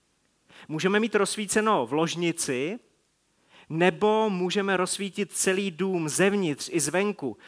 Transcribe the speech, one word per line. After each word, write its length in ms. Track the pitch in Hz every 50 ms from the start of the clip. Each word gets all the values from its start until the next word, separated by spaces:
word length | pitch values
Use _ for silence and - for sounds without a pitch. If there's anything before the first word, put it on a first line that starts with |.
| _ _ _ _ _ _ _ _ _ - - - - -
Můžeme 320 | 151 156 160 190 202 208
mít 140 | 226 220 220
rozsvíceno 720 | 202 196 190 - 220 208 180 - 220 214 220 202 156 120
v 60 | 110
ložnici, 840 | 139 156 165 156 147 170 175 170 160 - - - 131 123 139 170 220 254 - _ _ _ _ _ _ _ _ _ _ _ _ _ - - - -
nebo 640 | 147 165 180 185 170 151 208 214 214 220 220 214
můžeme 460 | 190 180 180 180 180 208 196 196 190
rozsvítit 560 | 175 185 180 - - 202 190 - 202 196 -
celý 380 | - - - 190 185 196 202 196
dům 380 | 160 147 190 190 185 170 160 151
zevnitř 600 | 123 139 185 196 202 202 185 156 139 - - -
i 80 | - 165
zvenku, 560 | 139 151 151 185 202 208 196 - 143 120 104 - -